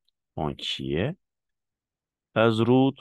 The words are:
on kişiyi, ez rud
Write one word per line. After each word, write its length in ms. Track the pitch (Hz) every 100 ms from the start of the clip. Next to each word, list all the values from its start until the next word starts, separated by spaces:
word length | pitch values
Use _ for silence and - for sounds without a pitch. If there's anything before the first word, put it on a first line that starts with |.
| _ _ _ -
on 180 | 76
kişiyi, 640 | 69 - - 67 73 120 185 _ _ _ _ _ _ _ _ _ _ _ 113
ez 240 | 113 110
rud 380 | 117 127 135 135